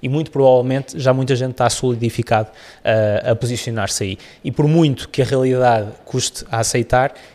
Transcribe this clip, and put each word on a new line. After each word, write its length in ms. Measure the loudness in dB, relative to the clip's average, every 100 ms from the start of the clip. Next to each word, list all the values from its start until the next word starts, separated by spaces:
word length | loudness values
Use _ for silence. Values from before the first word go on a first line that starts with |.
e 80 | -4
muito 220 | -2 -2
provavelmente 640 | 2 4 6 4 -2 -4 -4
já 140 | 0
muita 220 | 2 2 0
gente 160 | -2
está 180 | 0 -2
solidificado, 800 | 0 -2 -2 -2 -2 0 0 -2 -10 -20 -8
eh, 380 | 0 2 2 0
a 120 | 0 -2
posicionar-se 680 | -2 -6 -6 -6 -4 -4
aí. 140 | -6 -8 -14 -14
E 80 | -8
por 160 | -2 2
muito 400 | 4 2 0 -6
que 120 | -4
a 40 | -2
realidade 640 | 0 0 2 2 2 0 -10 -8
custe 380 | -6 -6 -8 -8
a 100 | -4
aceitar, 520 | -2 -2 0 2 0 -4 -20